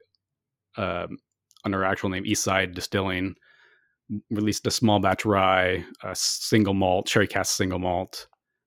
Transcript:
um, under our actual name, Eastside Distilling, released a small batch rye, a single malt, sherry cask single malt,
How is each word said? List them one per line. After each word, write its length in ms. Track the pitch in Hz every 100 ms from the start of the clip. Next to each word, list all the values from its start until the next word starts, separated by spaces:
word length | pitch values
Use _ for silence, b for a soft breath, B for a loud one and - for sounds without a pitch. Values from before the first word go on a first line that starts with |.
| _ _ _ _ _ _ _ -
um, 420 | 92 87 87 - _ _ _ _
under 200 | 104 98
our 60 | 95
actual 180 | 98 101
name, 160 | 92
Eastside 500 | 101 104 - 95 92
Distilling, 600 | 85 - 98 95 92 95 - b b b b b b - 104 -
released 360 | 104 107 - 107
a 40 |
small 280 | - 110 104
batch 240 | 95 95
rye, 600 | 107 98 95 92 92 92 - -
a 120 | 95
single 600 | 90 - - - 113 101
malt, 340 | 98 92 92 -
sherry 180 | 107 98
cask 300 | 98 90 -
single 220 | 92 90
malt, 480 | 90 87 95 - - _ _ _